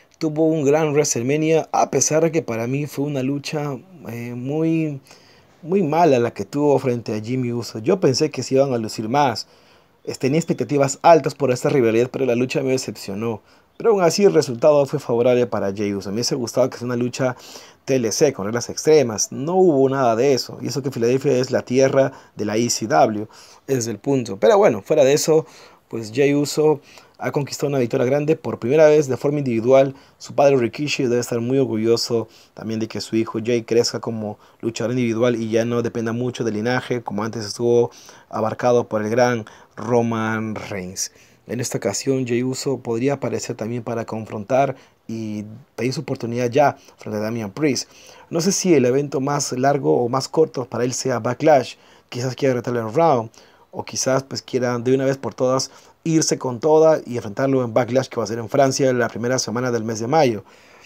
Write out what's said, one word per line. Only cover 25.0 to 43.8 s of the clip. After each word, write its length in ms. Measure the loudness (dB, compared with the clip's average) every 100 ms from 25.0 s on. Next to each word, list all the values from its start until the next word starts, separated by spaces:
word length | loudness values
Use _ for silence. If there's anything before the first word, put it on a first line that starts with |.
de 80 | 4
eso, 320 | 4 2 2 0 -10 -20 _ _
pues 220 | -12 -6
Jey 220 | 0 2
Uso 480 | 2 0 0 2 0 -4 -20 -20 -10
ha 120 | -6
conquistado 360 | -4 -6 -4 -2
una 100 | 0
victoria 280 | 0 0 0
grande 300 | 0 0 -2
por 220 | -4 -6
primera 280 | 0 6 6
vez 220 | 6 2
de 100 | -2
forma 220 | -2 -2
individual. 540 | -2 0 4 6 4 -2 _ _
Su 180 | -6
padre 220 | 2 4 4
Rikishi 460 | 0 -4 -4 -2
debe 180 | 0 0
estar 200 | -2 -4
muy 180 | -2 0
orgulloso 720 | 0 0 2 0 0 -4 -4 -12 _
también 260 | -12 -8 -6
de 80 | -6
que 140 | -8
su 120 | -4
hijo 260 | -2 -2 -4
Jey 200 | -2 -2
crezca 360 | 0 0 0 -4
como 380 | -6 -8 -8 -10 _ _
luchador 300 | -8 -4 -4
individual 440 | -2 -2 0 0 0
y 140 | 0
ya 160 | 0 0
no 160 | -2
dependa 320 | -2 -4 -4
mucho 300 | -4 -4 -4
del 100 | -4
linaje 480 | -2 -2 -2 -2 -6
como 220 | -6 -6
antes 200 | -6 -8
estuvo 460 | -10 -2 2 2 2 -4 -20 -20 -12
abarcado 580 | -4 -4 0 2 2 0
por 140 | -4
el 80 | 0
gran 340 | 2 2 0 -6 -18 -20 -12
Roman 800 | -2 0 0 -2 -4 -4 -6
Reigns. 580 | -8 -8 -10 -10 -8 -10 -12 _ _ -10
En 120 | -8
esta 180 | -6 -4
ocasión, 480 | -4 -4 -2 -2 0
Jey 160 | -2
Uso 380 | -2 -4 -6 -6
podría 320 | -4 -2 -2
aparecer 420 | -2 -4 -6 -6
también 300 | -8 -6 -6